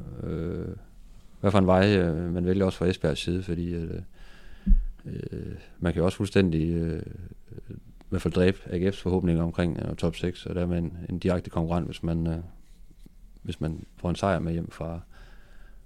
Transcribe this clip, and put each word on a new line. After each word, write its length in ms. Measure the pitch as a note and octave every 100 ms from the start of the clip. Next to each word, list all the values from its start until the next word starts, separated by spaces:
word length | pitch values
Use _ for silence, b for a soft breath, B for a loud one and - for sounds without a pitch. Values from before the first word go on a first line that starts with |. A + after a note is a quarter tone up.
| - -
øh, 440 | E2+ D#2+ E2 E2 E2+ F#2 - - - - - -
hvad 100 | G2+
for 80 | G2+
en 80 | F#2
vej, 300 | F#2 G2 G2
øh, 380 | F2 D#2+ F2
man 120 | F2 F2+
vælger 180 | F#2+
også 140 | F#2 -
fra 80 | E2+
Esbjergs 340 | F#2 D#2+ C#2+
side, 220 | - F2+
fordi, 320 | F2+ E2+ F2
øh, 160 | E2+ E2 E2+ - B B B B B B B B - -
øh, 60 | - - - - - b b
man 120 | F2
kan 80 | F2
jo 40 |
også 120 | F2 -
fuldstændig, 540 | G2+ G2+ F#2+ D#2 D#2+
øh, 320 | E2+ E2 D#2+ - F2 F2+ - - - - - - -
i 100 | -
hvert 120 | F#2
fald 120 | F2
dræbe 240 | F2+ F2+ G2 -
A 120 | F2+
G 100 | F#2+
F's 140 | G2
forhåbninger 400 | F#2 F2+ F2+ E2
omkring, 360 | E2+ E2+ F2 -
øh, 120 | - D#2+
top 200 | F2 -
seks, 300 | F2+ - -
og 80 |
dermed 240 | F2 F2 F2
en, 140 | E2 F2 -
en 100 | F2+
direkte 320 | F#2 F2 -
konkurrent, 360 | F2+ E2 F2 D#2
hvis 160 | -
man, 240 | E2 E2 E2
øh, 120 | E2 F2 - - - - - - - - -
hvis 180 | - E2
man 240 | D#2 D#2 - -
får 140 | F2+
en 60 | E2
sejr 220 | G2 F2
med 140 | E2+
hjem 180 | E2 -
fra, 300 | - D#2+ E2+ - b b b b b b b